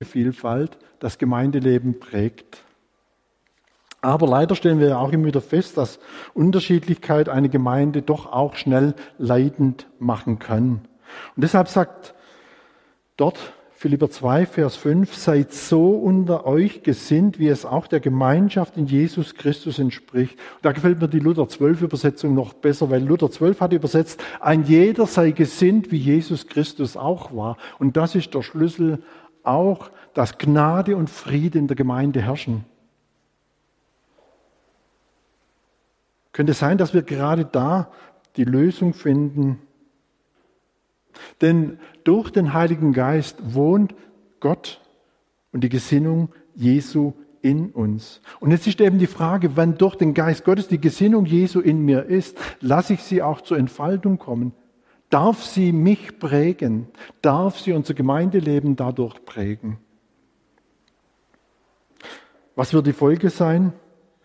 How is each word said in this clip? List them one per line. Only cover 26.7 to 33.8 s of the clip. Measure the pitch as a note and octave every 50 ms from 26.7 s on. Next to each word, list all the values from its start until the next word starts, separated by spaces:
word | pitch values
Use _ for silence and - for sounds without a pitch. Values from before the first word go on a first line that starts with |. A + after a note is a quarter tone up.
| - - C#3 A#2 -
auch | - C3+ D3+ F#3 F3 - - B2+
war." | A2 G#2 A2+ A#2 - - - -
Und | - C3+ C3+ A#2+
das | D#3+ D#3+ E3+ -
ist | F#3 D#3 - -
der | C#3 A#2+
Schlüssel | - - D#3 D#3+ E3+ E3 - E3+ D#3+ D#3 C#3+ - - - - - _ _ _ -
auch, | B2 B2+ D3+ F3+ G3 F#3+ - - - - - - _ _
dass | D3 B2 - -
Gnade | - - C#3+ D3 D3+ D3 D3+ E3 F#3 F#3 G3 G3+
und | F#3+ D#3 C#3+
Friede | - - - - C#3 D3 D#3 E3+ D#3 D#3+
in | C#3+
der | C#3 C#3
Gemeinde | C3 C3 B2+ B2 B2+ C#3 C#3+ C3+ C3
herrschen. | G2+ A#2 C3+ D3+ - - A2+ G#2+ A2 - _ _ _ _ _ _ _ _ _ _ _ _ _ _ _ _ _ _ _ _ _ _